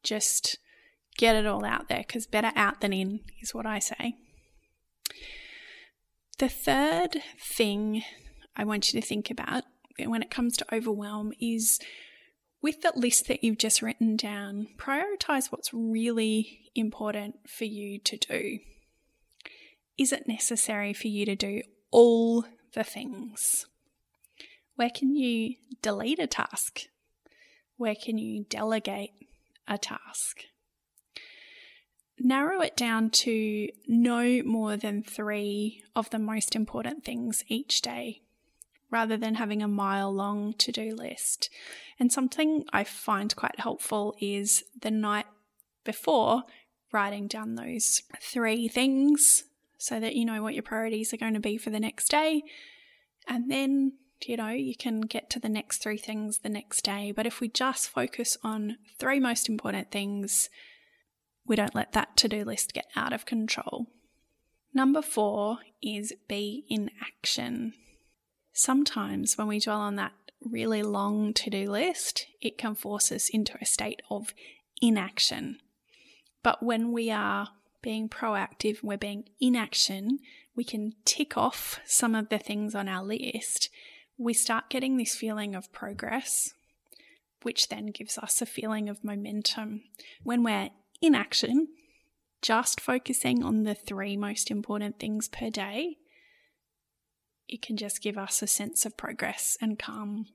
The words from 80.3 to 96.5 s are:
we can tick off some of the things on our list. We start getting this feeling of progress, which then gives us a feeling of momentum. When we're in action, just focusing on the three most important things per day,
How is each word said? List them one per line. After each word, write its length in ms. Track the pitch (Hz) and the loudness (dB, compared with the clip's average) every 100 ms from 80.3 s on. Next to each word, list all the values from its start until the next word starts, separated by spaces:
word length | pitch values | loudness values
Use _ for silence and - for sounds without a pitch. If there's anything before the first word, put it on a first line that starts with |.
| - _ - | -20 _ -6
we 80 | |
can 280 | 233 220 214 - | -4 -4 -6 -2
tick 320 | - - 294 - | 0 0 0 2
off 420 | 240 - - - | 0 0 -8 -10
some 320 | - - 233 220 | 0 2 4 2
of 140 | 214 | 0
the 80 | 214 | -2
things 360 | - 208 214 | -2 -4 -2
on 140 | 214 196 | -2 -4
our 160 | 185 | -4
list. 640 | 196 226 254 220 - - - - - - _ - | -4 -4 -4 -6 -4 -2 -2 -4 -20 -20 _ -4
We 160 | 240 | 2
start 360 | 233 - 226 - | 2 2 0 -2
getting 260 | 262 262 262 | -4 0 0
this 180 | 233 | 0
feeling 400 | - 220 214 208 | -2 -2 -4 -4
of 180 | 190 - | -6 -10
progress, 800 | - 202 202 - 233 - - - - _ _ _ - - - _ _ | -12 -10 -8 -4 -4 -2 -2 -2 -6 _ _ _ -20 -20 -20 _ _
which 260 | 233 - - | -4 0 0
then 180 | 208 208 | -2 -8
gives 320 | 208 214 - | -10 -8 -8
us 240 | 208 - | -2 -2
a 40 | 233 | -2
feeling 420 | - 220 214 208 | -4 -4 -4 -4
of 160 | 202 | -6
momentum. 800 | 208 202 208 208 214 - 214 214 - - - - | -6 -6 -4 -2 -2 -2 -6 -10 -12 -20 -20 -10
When 180 | - 240 | -2 2
we're 280 | 233 208 196 - _ - | 2 0 -4 -10 _ 2
in 140 | 330 | 6
action, 540 | 262 202 - - 262 320 - _ _ _ _ _ _ | 6 4 0 4 4 2 -6 _ _ _ _ _ _
just 380 | - 226 233 - | 2 2 2 -2
focusing 640 | - 254 - 254 254 247 | 0 0 0 0 2 2
on 180 | - 220 | 4 2
the 120 | 214 | 2
three 420 | 208 - 196 196 202 | -2 -6 -6 -4 -4
most 340 | 208 208 - | -4 -4 -2
important 480 | 208 208 208 208 - | -2 -2 -4 -4 -6
things 300 | 214 214 - | -4 -4 -4
per 200 | - 226 | -6 -6
day, 500 | 220 196 214 339 311 _ _ _ _ _ | -4 -4 -4 -6 -8 _ _ _ _ _